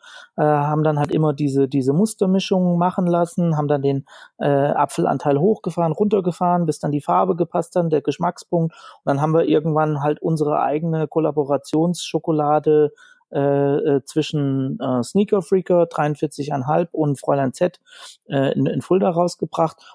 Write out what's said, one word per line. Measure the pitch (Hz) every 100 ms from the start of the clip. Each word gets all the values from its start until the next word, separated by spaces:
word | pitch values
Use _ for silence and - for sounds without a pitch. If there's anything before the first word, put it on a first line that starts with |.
| - - - -
äh, |
haben | 151 147 147 151
dann | 156 147
halt | 147
immer | - 156
diese, | 143 147 135 135
diese | 139 131
Mustermischungen | 147 220 - 190 190 - 190 180 175
machen | 175 180 175
lassen, | 175 170 - 170 151
haben | 147
dann | 147
den, | 135 139 139 - - -
äh, | 147
Apfelanteil | 143 143 - 143 - 170 151 143 143
hochgefahren, | 185 220 - 170 165
runtergefahren, | - 214 202 180 165 180 175 165
bis | -
dann | 156
die | 143
Farbe | - 180 185 170
gepasst | 170 175 165 180
hat, | 170
der | 156
Geschmackspunkt. | 143 139 175 - - 175 165
Und | - - -
dann | - 139
haben | 156
wir | 160
irgendwann | 156 156 156 151 156 147
halt | 147 151
unsere | 170 160 147 147
eigene | 123 147 165 160 156
Kollaborationsschokolade, | 165 156 147 139 143 - 151 170 175 - 160 - 151 147 151 147 151 147 - - _ _
äh, | - 139 143 139 147
äh, | 156 139 -
zwischen, | 156 151 151 139 135 131 143
äh, | 131 127
Sneaker | 117 196 208 202
Freaker | 170 190 - 180 170
dreiundvierzig | - 151 147 156 - 143
einhalb | 143 127 160 175
und | - 151 135
Fräulein | - 143 131
Z, | - 175 - _ - - - -
äh, | 139 135
in, | - 135
in | 143
Fulda | - 185 196
rausgebracht. | 165 175 - 170 - 160 - -